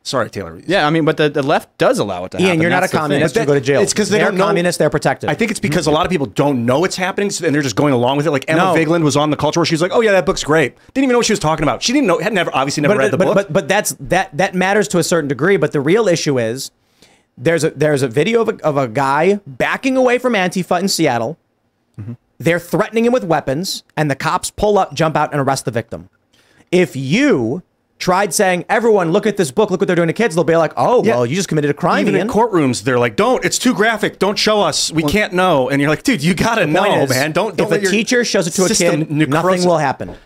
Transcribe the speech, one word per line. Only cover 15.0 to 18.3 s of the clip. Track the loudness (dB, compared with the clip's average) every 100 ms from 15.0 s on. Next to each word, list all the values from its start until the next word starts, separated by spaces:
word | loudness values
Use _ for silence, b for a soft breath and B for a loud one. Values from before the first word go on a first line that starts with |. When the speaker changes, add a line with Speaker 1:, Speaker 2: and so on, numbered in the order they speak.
Speaker 3:
certain | 0 0 0
degree. | -2 0 2
But | 0
the | 0
real | 0 2 2
issue | 0 0 0
is | -2 -4 -10 _ b b b b b -4
there's | -2 0 -2
a, |
there's | 0 0 2
a | 0
video | 0 2